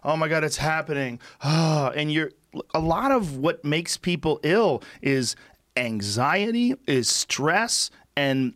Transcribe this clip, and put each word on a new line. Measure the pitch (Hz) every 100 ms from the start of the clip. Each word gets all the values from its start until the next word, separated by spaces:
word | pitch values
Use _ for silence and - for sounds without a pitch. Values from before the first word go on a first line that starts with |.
oh | 143 160
my | 156
God, | 160
it's | 156 -
happening." | 147 160 151 143 131 120 - -
Ah, | 139 160 160 156 135 151
and | 151
you're, | 151 151 - _ - - 160
a |
lot | 160 170 262
of | 262 175 135
what | 156 165 147
makes | 156 170 -
people | 180 175 160 147
ill | 151 196 208 120 - -
is | 135 135 117 - - _ _ -
anxiety, | 120 110 101 110 139 185 214 233 240 269 -
is | 131 113
stress, | - - - 143 185 233 - - - _ -
and | 139 135 127